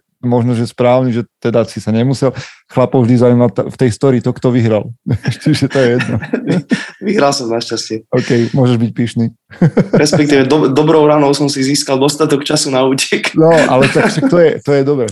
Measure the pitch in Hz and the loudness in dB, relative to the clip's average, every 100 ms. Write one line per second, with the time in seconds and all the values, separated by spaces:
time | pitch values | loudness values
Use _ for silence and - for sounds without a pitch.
0 | _ _ 123 120 120 117 117 - 123 127 | _ _ -2 0 0 -2 -4 -2 2 2
1 | 131 117 - _ 120 117 107 - 107 110 | 0 -2 -6 _ -2 0 -2 -4 -4 0
2 | 127 127 131 - - - _ - 123 135 | 0 0 -2 -4 -12 -20 _ -2 0 2
3 | 117 123 123 120 120 - 104 - 131 104 | 2 4 4 4 2 0 -6 -2 -2 0
4 | 139 123 101 - 127 123 113 107 117 117 | 0 2 0 -2 0 0 2 0 -2 -10
5 | - 120 - - 156 147 170 139 123 123 | -6 -4 -4 -4 -2 0 0 0 2 0
6 | 117 110 - 226 - 180 - - - - | -2 -6 -6 -6 -2 -4 -2 -4 -6 -10
7 | 196 202 143 135 117 117 - 113 - - | -4 0 0 -2 -4 -6 -6 -8 -8 -10
8 | - 127 120 120 113 143 123 120 113 - | -4 -4 0 0 0 2 2 2 -2 -4
9 | 120 - 113 - _ - 170 - - 208 | -6 -4 -4 -6 _ 0 0 2 0 0
10 | 147 170 143 139 127 151 147 135 156 156 | 0 2 2 2 2 2 2 2 2 4
11 | 151 151 139 143 143 139 135 143 - 135 | 4 4 2 0 -2 -2 -2 -2 -2 0
12 | 139 143 156 139 147 151 147 131 135 135 | 0 0 0 -2 -2 -4 -2 0 0 0
13 | - 143 - 151 160 165 135 131 139 156 | -2 -4 -4 0 4 4 2 2 2 2
14 | 220 160 139 175 160 - - 143 139 143 | 0 0 0 4 2 2 -2 0 0 -2
15 | 113 | -4